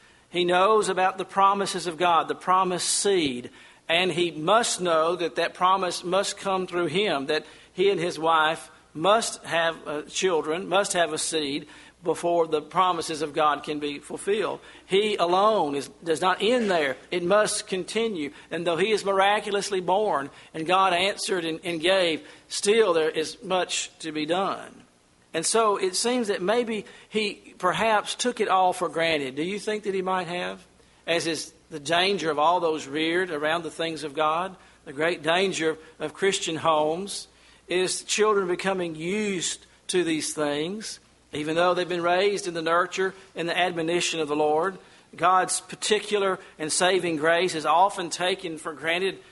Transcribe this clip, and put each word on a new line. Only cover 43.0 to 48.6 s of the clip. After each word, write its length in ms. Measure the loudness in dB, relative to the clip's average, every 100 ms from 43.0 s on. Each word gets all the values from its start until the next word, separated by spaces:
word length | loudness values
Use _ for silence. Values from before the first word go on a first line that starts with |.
| -4 -4 -14 -6
and 100 | -4
the 120 | 0
admonition 640 | 0 0 0 0 0 -2
of 80 | -2
the 80 | 2
Lord. 420 | 2 2 0 -4 -16 -20 _
God's 460 | 0 2 4 2 -2
particular 760 | -6 -6 -2 0 0 0 0 -2 -8 -10
and 140 | -4
saving 440 | 2 2 2 0 0
grace 380 | 2 2 2
is 120 | 0 2
often 420 | 4 4 2 -6
taken 480 | -2 -2 -2 -6
for 160 | -8